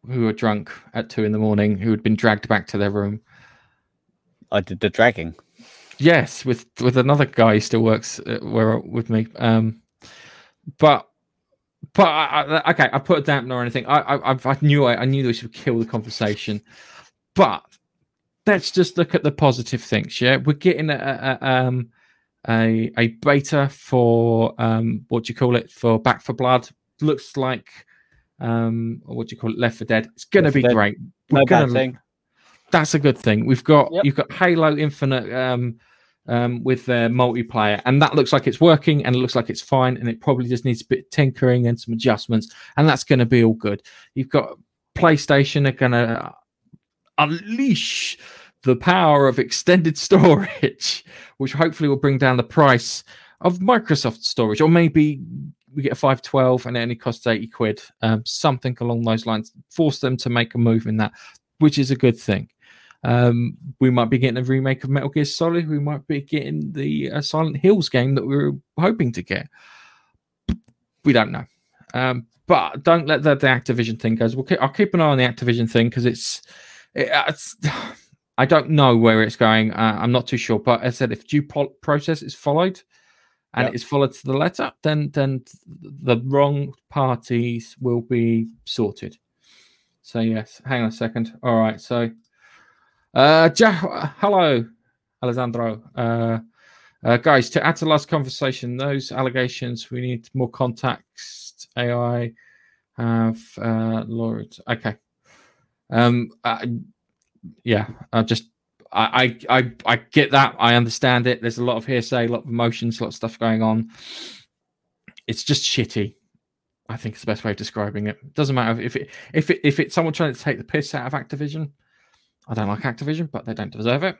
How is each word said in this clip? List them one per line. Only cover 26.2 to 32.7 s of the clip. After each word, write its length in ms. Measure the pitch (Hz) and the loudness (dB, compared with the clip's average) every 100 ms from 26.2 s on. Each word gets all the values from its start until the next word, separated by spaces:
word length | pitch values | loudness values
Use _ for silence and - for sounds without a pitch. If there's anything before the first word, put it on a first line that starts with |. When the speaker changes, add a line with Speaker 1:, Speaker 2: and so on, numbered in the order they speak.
Speaker 1:
for 100 | - | -4
Blood. 360 | 117 127 127 123 _ _ _ | -4 0 0 -2 _ _ _
Looks 360 | 151 147 - - | -2 -2 -6 -6
like, 320 | 131 123 _ - _ _ _ _ _ _ | -4 -6 _ -20 _ _ _ _ _ _
um, 640 | 117 117 117 117 113 117 | -4 -2 -2 -4 -6 -10
what 220 | - 117 113 | -10 -10 -10
do 60 | |
you 60 | 117 | -8
call 100 | 113 | -8
it, 60 | 110 | -2
Left 200 | 117 - | -2 -4
four 60 | |
Dead. 240 | 117 113 113 | -2 -2 -2
It's 100 | _ | _
gonna 200 | - 202 | 2 4
Speaker 2:
Left 100 | 156 | 4
Speaker 1:
be 60 | 135 | 4
Speaker 2:
four 60 | 123 | 4
Dead. 40 | |
Speaker 1:
great. 240 | 113 104 107 - _ _ | 4 0 -2 -16 _ _
Speaker 2:
No 100 | 139 | 2
Speaker 1:
We're 40 | |
Speaker 2:
bad 160 | 135 - | 4 4
Speaker 1:
gonna 120 | 135 | 4
Speaker 2:
thing. 260 | 123 131 123 _ _ _ _ _ _ _ | 0 -4 -8 _ _ _ _ _ _ _